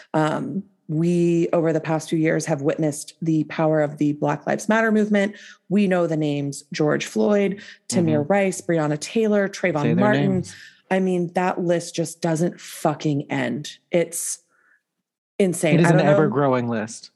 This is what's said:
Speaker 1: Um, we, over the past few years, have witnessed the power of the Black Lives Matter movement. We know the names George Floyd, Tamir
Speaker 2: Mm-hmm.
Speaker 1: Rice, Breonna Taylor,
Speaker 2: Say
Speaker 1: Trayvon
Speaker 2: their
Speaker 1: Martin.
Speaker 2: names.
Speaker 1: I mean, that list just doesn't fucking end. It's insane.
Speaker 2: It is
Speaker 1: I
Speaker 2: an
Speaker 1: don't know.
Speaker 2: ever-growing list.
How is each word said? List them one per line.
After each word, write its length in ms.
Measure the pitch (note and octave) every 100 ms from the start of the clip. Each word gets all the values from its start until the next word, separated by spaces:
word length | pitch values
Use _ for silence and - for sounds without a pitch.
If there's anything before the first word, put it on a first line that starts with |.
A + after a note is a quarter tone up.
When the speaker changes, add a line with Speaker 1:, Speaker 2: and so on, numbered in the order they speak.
| -
Speaker 1:
Um, 500 | D#3 D#3 D#3 C#3+ F3+ - _ -
we, 580 | D#3 E3+ F3 E3+ E3+ E3+
over 180 | E3+ D#3+
the 80 | D#3
past 280 | D#3 D#3+ -
few 100 | E3
years, 260 | D#3 D#3+ D#3
have 160 | D#3
witnessed 520 | C#3 - D#3 C#3+ - -
the 240 | E3 D#3+ D3
power 360 | - D#3 D#3
of 160 | D3 D3
the 160 | D3
Black 320 | D3 D3 D3 -
Lives 220 | C#3 -
Matter 220 | A3 A3+
movement. 420 | G#3+ G#3 G#3 G3 G3+ - - -
We 180 | F#3+ G3+
know 180 | F3+ E3+
the 100 | D#3+
names 480 | D#3 C#3+ C#3+ C#3 -
George 320 | - D3+ C#3+ -
Floyd, 560 | G#3+ G#3+ G#3 G3+ G3+ - - -
Tamir 320 | F#3+ E3 D#3
Speaker 2:
Mm-hmm. 100 | D3
Speaker 1:
Rice, 300 | G3+ G3 F3+
Breonna 380 | - E3 D3 D3
Taylor, 480 | - A3+ A3 G#3 G3
Speaker 2:
Say 200 | G3+ F#3
Speaker 1:
Trayvon 120 | D3+
Speaker 2:
their 120 | C#3+ F3
Speaker 1:
Martin. 360 | G#3 G#3 G3
Speaker 2:
names. 220 | F#3 F3 - - _ -
Speaker 1:
I 80 | F#3+
mean, 320 | F#3+ F3+ F3
that 300 | F#3 F3+ -
list 320 | F3 E3+ E3+ -
just 260 | E3 -
doesn't 380 | E3+ D#3+ E3+ -
fucking 720 | - - E3+ D3 D#3 C#3+ -
end. 460 | C#3 B2 B2 D3+ - _
It's 480 | F3 E3+ - - - _ _ _ _ _ _ _ _ _ -
insane. 360 | G3 E3+ E3+ D3
Speaker 2:
It 60 |
is 60 | E3+
Speaker 1:
I 20 |
Speaker 2:
an 60 | E3+
Speaker 1:
don't 80 | D3
know. 60 |
Speaker 2:
ever-growing 560 | D3 G#2 A#2+ C#3+ B2+ A#2+
list. 420 | A2+ G#2+ - -